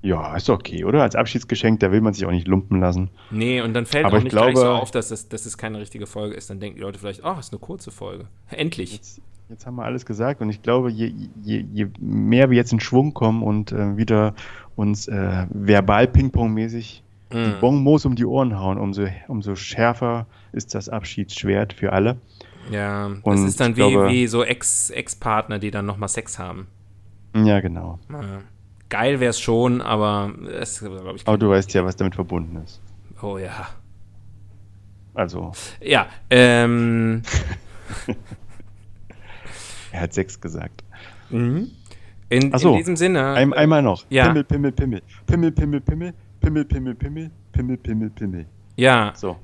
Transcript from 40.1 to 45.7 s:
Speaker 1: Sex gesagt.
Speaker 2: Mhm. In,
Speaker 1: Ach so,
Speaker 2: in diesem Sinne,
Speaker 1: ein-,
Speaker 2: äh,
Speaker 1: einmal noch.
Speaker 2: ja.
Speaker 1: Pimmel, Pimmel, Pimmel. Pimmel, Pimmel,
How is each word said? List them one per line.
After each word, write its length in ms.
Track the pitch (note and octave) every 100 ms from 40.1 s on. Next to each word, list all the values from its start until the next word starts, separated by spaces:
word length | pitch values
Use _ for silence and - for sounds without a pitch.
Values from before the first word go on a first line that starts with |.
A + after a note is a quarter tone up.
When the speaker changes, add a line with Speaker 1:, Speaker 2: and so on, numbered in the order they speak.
Speaker 1:
Sex 260 | - F#2+ -
gesagt. 440 | E2+ D#2+ E2 - - - - - -
Speaker 2:
Mhm. 420 | A#2 A#2+ D3 A#3+ - - - - - -
In, 240 | B2 C#3
Speaker 1:
Ach 60 | C3
so, 120 | E3
Speaker 2:
in 40 | B2
diesem 200 | E3 E3+
Sinne, 360 | F3+ F3 C3+
Speaker 1:
ein-, 200 | C#3 C#3
Speaker 2:
äh, 20 | C#3+
Speaker 1:
einmal 260 | D3+ D#3
noch. 240 | C3 F2+ -
Speaker 2:
ja. 180 | C3 B2
Speaker 1:
Pimmel, 160 | D#3
Pimmel, 280 | C#3 D3 C#3+
Pimmel. 280 | C3 C3+ G2+ - - -
Pimmel, 260 | E3+ E3
Pimmel, 300 | - D3+